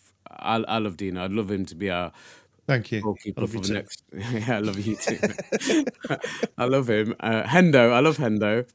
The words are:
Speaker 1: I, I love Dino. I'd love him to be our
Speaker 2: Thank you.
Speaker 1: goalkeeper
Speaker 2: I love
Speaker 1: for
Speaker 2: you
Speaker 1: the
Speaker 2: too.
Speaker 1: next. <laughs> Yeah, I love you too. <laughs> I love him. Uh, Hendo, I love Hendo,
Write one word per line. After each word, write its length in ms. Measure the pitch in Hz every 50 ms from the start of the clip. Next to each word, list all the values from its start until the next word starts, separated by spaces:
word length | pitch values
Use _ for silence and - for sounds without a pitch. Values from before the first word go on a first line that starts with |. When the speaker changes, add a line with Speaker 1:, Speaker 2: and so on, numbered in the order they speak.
| - - _ _ _ -
Speaker 1:
I, 260 | - - - - 113
I 220 | 113 107 - 107 113
love 180 | 107 104 85
Dino. 260 | 76 101 95 90 90 90
I'd 80 | 95 98
love 180 | 113 107 95
him 140 | 104 95 95
to 80 | - 82
be 160 | 80 101 95
our 220 | 90 87 90 85 - - - - - - _ _ _ _ -
Speaker 2:
Thank 240 | - 139 120 104 - 120
you. 80 | 107 101
Speaker 1:
goalkeeper 380 | 107 98 - - 104 95 -
Speaker 2:
I 20 | 104
love 80 | 98
Speaker 1:
for 60 | 113 107
Speaker 2:
you 40 | 92
Speaker 1:
the 60 | 98
Speaker 2:
too. 60 | 104
Speaker 1:
next. 280 | 101 - - - - _ _
<laughs> 40 | - 92 104 120 123 110 107 131
Yeah, 80 | 120
I 20 | 104
love 180 | 104 107 95 98
you 160 | 101 110 107
too. 880 | - - - 117 - - - - - - - - 220 - 269 - 311 277 247 - _ - 247 - - - - - - -
<laughs> 140 | - - -
I 60 | 123
love 240 | 123 135 139 131 120
him. 240 | 110 107 110 110 - -
Uh, 220 | - 113 113 110 -
Hendo, 480 | 113 131 180 185 170 139 127 117 117 120
I 80 | 120
love 160 | 143 160 151
Hendo, 500 | - 139 113 107 107 107 104 107 117 127 - -